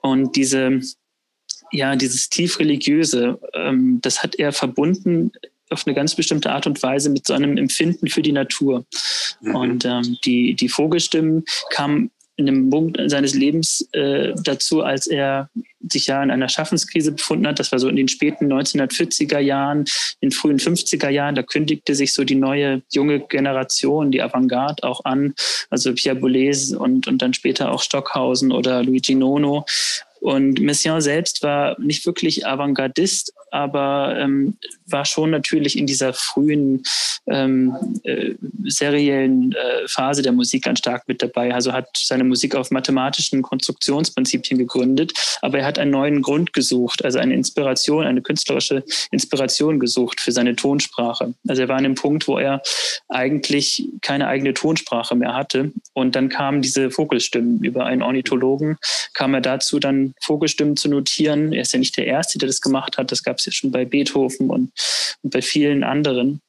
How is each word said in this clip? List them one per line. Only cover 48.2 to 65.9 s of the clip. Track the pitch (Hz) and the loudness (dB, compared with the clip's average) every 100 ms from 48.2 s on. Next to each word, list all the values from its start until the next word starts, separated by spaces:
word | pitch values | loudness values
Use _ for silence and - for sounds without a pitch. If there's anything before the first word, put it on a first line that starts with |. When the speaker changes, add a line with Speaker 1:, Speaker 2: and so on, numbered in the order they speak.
Speaker 1:
künstlerische | - 156 - 135 - 135 - - - | 0 -2 0 -2 0 -2 -2 -6 -2
Inspiration | 139 - 139 131 - 151 151 | -2 0 -2 0 0 2 2
gesucht | 123 127 120 - | 0 0 -2 -2
für | - | -2
seine | 123 120 120 | 0 0 2
Tonsprache. | 139 143 - - 117 117 120 123 - | 0 0 -2 -2 -4 -2 -6 -6 -4
Also | 131 | -2
er | 127 | 0
war | 135 | 0
an | |
dem | 139 131 | 0 0
Punkt, | 151 156 147 | 0 0 0
wo | 139 | 0
er | 135 139 - - - - _ | 0 -2 -4 -4 -4 -6 _
eigentlich | 127 131 151 - 147 139 - - - | -2 0 -2 0 0 0 -4 -6 -8
keine | - 139 - | -4 -2 0
eigene | 135 135 | 0 0
Tonsprache | 131 156 160 - 120 113 123 | 0 0 -2 -2 -4 0 0
mehr | 120 | 0
hatte. | 123 139 131 151 - - | -2 -2 -2 -2 -6 -8
Und | - 127 131 | -2 0 2
dann | 131 | 0
kamen | - 139 143 | 0 0 0
diese | 131 135 131 | 0 0 0
Vogelstimmen. | 131 151 123 - 120 120 113 | 0 0 0 0 0 2 2
Über | 127 120 127 | 0 -2 0
einen | 127 | 0
Ornithologen | 123 131 127 127 127 139 151 156 - - - | 0 0 0 2 2 2 0 -2 -4 -6 -6
kam | - 135 | -2 0
er | 135 | 0
dazu, | 127 135 - 147 | 0 -2 -2 0
dann | 139 139 135 - | 2 2 0 -4
Vogelstimmen | - 151 156 - 147 143 | -4 0 0 2 0 2
zu | 147 | 0
notieren. | 143 139 - 151 147 156 | 0 0 0 2 2 0
Er | - | 0
ist | - | 0
ja | 131 | 0
nicht | 131 - | 0 0
der | - | 0
Erste, | 135 165 - | 0 -2 -2
der | 135 | -2
das | 131 | 0
gemacht | 139 135 127 - | 0 0 -2 -4
hat. | 127 | -2
Das | 123 | -2
gab's | - 120 - | -4 -4 -4
ja | |
schon | - 135 | -2 -2
bei | 127 127 | -2 0
Beethoven | 139 143 139 131 131 131 | 0 0 0 0 0 0
und, | - 254 - - - - - | 0 -2 -2 -4 -2 -4 -6
und | 135 | -4
bei | 131 | -2
vielen | - 151 147 143 | 0 0 2 2
anderen. | 131 | 0